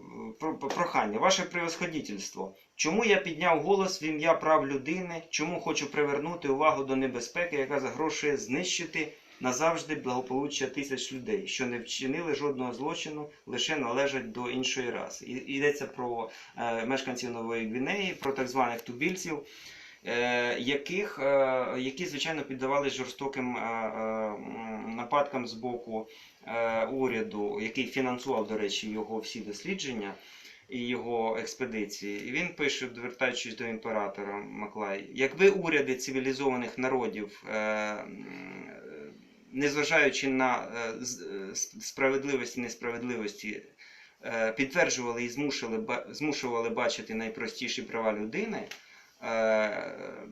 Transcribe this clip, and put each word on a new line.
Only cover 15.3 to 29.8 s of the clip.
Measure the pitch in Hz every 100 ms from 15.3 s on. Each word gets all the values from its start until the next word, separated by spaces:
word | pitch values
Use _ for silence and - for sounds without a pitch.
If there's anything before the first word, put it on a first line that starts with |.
йдеться | 127 - 139 147 143 131
про, | - 127 - - - - -
е, | 117 113 113
мешканців | 131 131 120 127
Нової | 117 113 117 110
Гвінеї, | 123 143 202 190
про | - 139
так | 135 123
званих | 135 120 117
тубільців, | - 120 165 185 175 147 - - - - - - -
е, | 120 120 120 120 -
яких, | 120 143 - 185 208 143
е, | 139 139 131 127 123 127
які, | 131 135 175
звичайно, | 143 160 156
піддавались | 131 127 131 143 139
жорстоким, | 127 123 - 139 139 127 113
е, |
е, | 113 113 110 110 110 110 107
м, | 104 110 110 113 107 107 113
нападкам | 123 143 143 127 113
з |
боку, | 110 123 117 113 110 110 - - - -
е, | 117 117 113 113
уряду, | 135 131 113 104 104 104 101
який | 110 135 123
фінансував, | 139 127 123 135 120 104
до | 107
речі, | 101 - 107
його | 107 107 110
всі | - 117
дослідження | 101 101 165 196